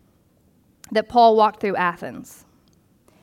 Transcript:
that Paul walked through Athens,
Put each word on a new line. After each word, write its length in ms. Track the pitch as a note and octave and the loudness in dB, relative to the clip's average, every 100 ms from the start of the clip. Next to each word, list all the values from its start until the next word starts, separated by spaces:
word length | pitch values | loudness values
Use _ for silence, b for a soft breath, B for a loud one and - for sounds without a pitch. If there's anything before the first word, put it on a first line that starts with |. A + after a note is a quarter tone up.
| _ _ _ _ _ _ _ _ - | _ _ _ _ _ _ _ _ -6
that 180 | G#3+ G#3+ | -6 -2
Paul 260 | A#3+ A3+ A3 | 2 4 4
walked 240 | G#3+ G3+ | 0 -2
through 160 | G#3 F#3 | -6 -4
Athens, 720 | F3+ E3+ - - - - _ _ _ _ _ _ _ b | -4 -6 -12 -16 -20 -20 _ _ _ _ _ _ _ b